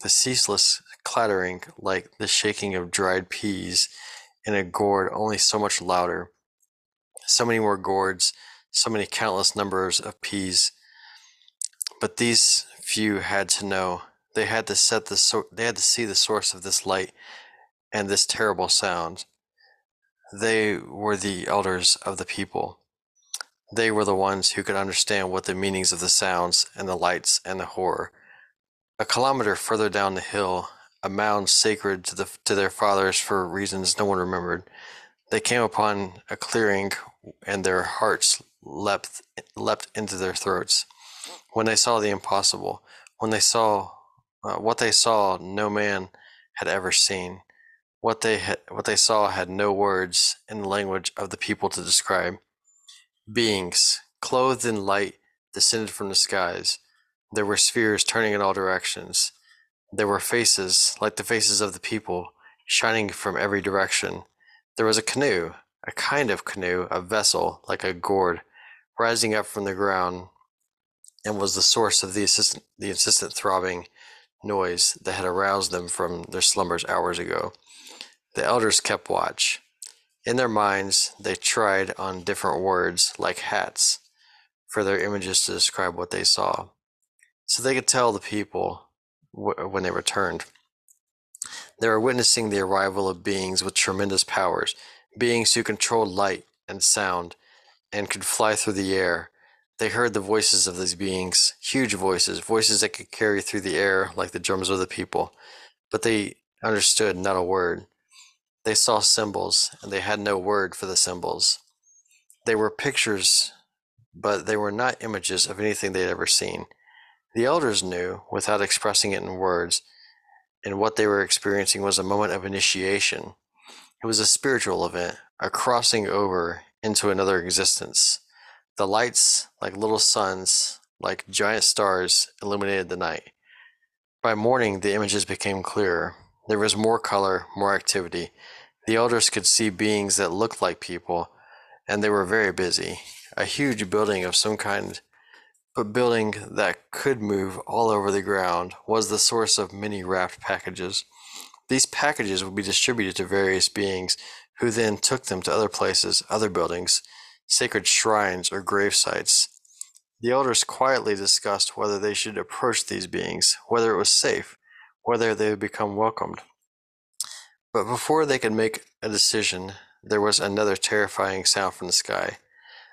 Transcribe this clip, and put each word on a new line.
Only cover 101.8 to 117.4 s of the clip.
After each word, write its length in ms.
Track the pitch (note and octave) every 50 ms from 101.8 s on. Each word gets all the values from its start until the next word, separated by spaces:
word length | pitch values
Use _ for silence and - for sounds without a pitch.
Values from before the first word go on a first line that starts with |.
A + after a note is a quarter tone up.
| C3 A2 G#2
voices, 460 | F2+ F#2 F#2+ F#2 F2 - - F#2 F2
voices 400 | - - A2+ A2 A2 A2 A2 G2+
that 140 | G#2+ G2+ -
could 180 | - - - -
carry 300 | - A2+ G#2+ G2+ G2 -
through 180 | - - G#2
the 160 | F#2+ F#2+ D#2+
air 340 | D#2+ G2+ G2 F#2+ F#2+ G2 F#2+ -
like 160 | F#2+ F#2 F#2 -
the 80 | F#2
drums 300 | F2 - G2 F#2+ F#2 F#2
of 100 | F#2+ F#2
the 80 | F#2 -
people, 440 | - - E2+ - - E2+ E2+ - _ _ - - - - - - _ _ _ - -
but 100 | G#2+ -
they 320 | A#2 A2+ G#2+ G2+ - - _ _ _ _ _ -
understood 520 | A#2 G#2+ G2+ F#2+ - - - A2 G2+ F2+
not 200 | F2+ F#2 G2 F#2+
a 60 | F#2 F2+
word. 440 | F2 F#2+ F#2 F2+ E2+ F2 F2 F#2+ _ _ _ _ _ _ - - - _ _ _ _ _ _ -
They 100 | A2 A2
saw 260 | - - B2+ A2+ G#2+
symbols, 760 | G#2 - - - G#2+ G#2 G2 G2 F#2 F#2 G2+ - - - - - -
and 100 | G2+ G2
they 80 | F#2+
had 180 | F#2 G#2 G#2+ G#2
no 200 | G2+ G#2 G2+ F#2+
word 360 | F2+ G2+ G#2 G2+ F#2+ F2+ -
for 120 | - G2+
the 100 | F#2+ F2+
symbols. 640 | - - F#2 F2+ F2+ F2 F2 D#2 D#2+ - - - - _ _ _ _ _ _ _ _ _ _ _ _ _ _ - _ -
They 80 | A#2 A2+
were 160 | G#2+ G#2+ G#2
pictures, 800 | - - - C#3+ B2+ - - A#2 G#2 F#2+ F2+ - - - - - - _ _ _ _ _ _ _ _ _ _ _ _
but 320 | - G2 G#2 G#2 F#2 D#2
they 100 | G#2+ G#2+
were 160 | G#2+ G#2 G#2 G2+
not 320 | A2 B2 B2+ - - -
images 420 | A2+ G#2+ F#2+ - - F#2+ F2+ F2
of 140 | - G2 F#2+
anything 320 | G#2 G#2+ G2+ - - G2 F#2+
they 80 | F#2
had 80 | F2+ F#2
ever 180 | F2+ F2+ E2+
seen. 380 | - - - - F#2+ - - - - - _ _ _ - - - _ _ _ _ _ -
The 100 | A2+